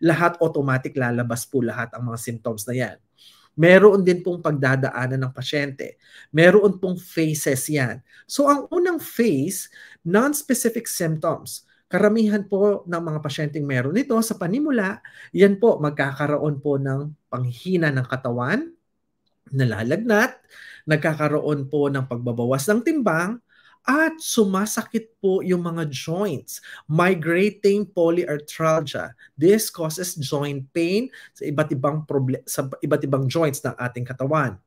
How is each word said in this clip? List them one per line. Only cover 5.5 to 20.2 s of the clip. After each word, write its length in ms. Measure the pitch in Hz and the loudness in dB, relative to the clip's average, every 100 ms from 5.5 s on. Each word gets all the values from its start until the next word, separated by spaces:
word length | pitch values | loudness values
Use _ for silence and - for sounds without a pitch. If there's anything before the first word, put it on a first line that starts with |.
| 147 143 139 - - _ - - | -4 -4 -6 -12 -14 _ -20 -4
Meron 480 | 151 175 208 202 185 | 6 8 8 6 2
pong 160 | 185 180 | -4 -6
phases 720 | - 170 160 156 151 135 - | -6 -2 0 0 -2 -2 0
yan. 320 | 151 120 - - - | 0 -2 -4 -14 -20
So 240 | - - 285 | -8 0 2
ang 160 | 285 - | 2 0
unang 240 | 349 359 330 | -2 0 -2
phase, 720 | - - 233 139 156 - - - - - 165 | -4 -2 0 2 -2 -6 -10 -18 -20 -12 0
non-specific 800 | 202 277 294 - 233 226 226 - | 2 2 0 -2 -2 -2 -4 -8
symptoms. 800 | - 165 156 170 143 - - _ _ | -4 -2 -2 -2 -4 -8 -16 _ _
Karamihan 640 | _ 180 208 226 214 208 196 | _ 2 4 4 2 2 0
po 320 | 190 208 196 170 | 2 2 0 -2
ng 80 | 170 | -6
mga 240 | 165 151 | -4 -6
pasyenteng 480 | 151 143 147 151 143 | -6 -4 -4 -4 -2
meron 240 | 127 131 | 0 0
nito 240 | 196 269 226 | 0 0 0
sa 160 | 226 214 | 0 -2
panimula, 640 | 170 240 302 247 190 226 - - - - | -2 -2 0 0 -2 -6 -14 -20 -4 4
yan 240 | 202 196 | 4 6
po, 160 | 226 175 | 4 4
magkakaroon 880 | 147 147 139 135 147 147 151 139 | 0 -2 -4 -2 -2 0 -2 -2
po 160 | 147 139 | -2 -2
ng 320 | 135 135 147 151 - | 0 -4 -6 -12 -10
panghina 640 | 123 127 120 180 185 156 | -6 -6 -6 -2 0 2
ng 160 | 135 127 | 0 -2
katawan, 640 | 131 123 120 127 220 330 - _ _ _ _ _ _ - | -4 -4 -4 -2 -2 -4 -12 _ _ _ _ _ _ -6
nalalagnat, 880 | 135 123 104 117 175 233 208 | 0 0 0 -2 -2 2 2